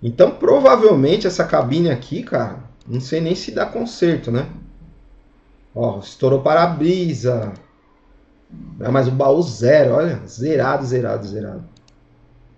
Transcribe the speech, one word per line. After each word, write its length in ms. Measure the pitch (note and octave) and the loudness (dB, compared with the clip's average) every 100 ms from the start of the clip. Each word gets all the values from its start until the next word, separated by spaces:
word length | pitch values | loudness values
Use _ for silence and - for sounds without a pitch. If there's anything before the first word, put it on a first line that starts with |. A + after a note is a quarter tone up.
Então, 300 | A#2 A#2 F3+ | -4 4 4
provavelmente, 960 | - F4 C#4+ C4+ A#3 A3 D3+ C3+ G#3 G3 | 4 2 6 6 8 6 6 2 2 -2
essa 160 | F3+ | -2
cabine 480 | - D3+ B2 D3+ E3+ | 0 0 0 0 0
aqui, 320 | B2 - D3 | -2 -6 -8
cara, 340 | - C3+ G#2+ F#2 - - - | -4 -4 -4 -10 -18 -20 -8
não 120 | A#2+ | -8
sei 220 | C3 D#3+ | -4 -2
nem 140 | E3 F#3 | -2 -4
se 160 | - | -4
dá 140 | - G#3 | -6 -4
conserto, 640 | A#3 A#3 - E3+ D3 A#2 | -4 -8 -2 0 0 -2
né? 160 | A#2+ D3+ - - - - - - - _ _ _ _ _ A2 | -4 -6 -12 -20 -20 -20 -20 -20 -20 _ _ _ _ _ -4
Ó, 240 | A#2 G2+ | -4 -4
estourou 420 | - - C3 C3+ | -12 -2 0 2
para-brisa. 1120 | C#3+ D#3 F3 D#3 D#3 F#3 F3 B2 B2 A#2+ G#2+ F#2 _ _ _ _ _ _ _ _ _ - - - | 2 2 2 0 -2 0 -2 -2 -2 -4 -6 -12 _ _ _ _ _ _ _ _ _ -20 -18 -10
Ah, 100 | A2 | -2
mas 160 | C3+ B2+ | 0 0
o 40 | |
baú 300 | C3 C#3 D3+ | 0 2 2
zero, 500 | D#3+ G#2 A#2+ D3+ B2+ | 0 0 4 6 4
olha. 280 | C#3 E3+ A2+ F#2+ | 2 0 -4 -10
Zerado, 580 | A2+ C#3+ C#3+ C3 C#3+ C3 | -8 -2 0 0 -2 -2
zerado, 400 | B2+ A2 G#2 G2+ | -2 -2 -6 -8
zerado. 380 | G2+ G2+ G2 - - _ _ _ _ _ _ - | -10 -10 -12 -16 -20 _ _ _ _ _ _ -20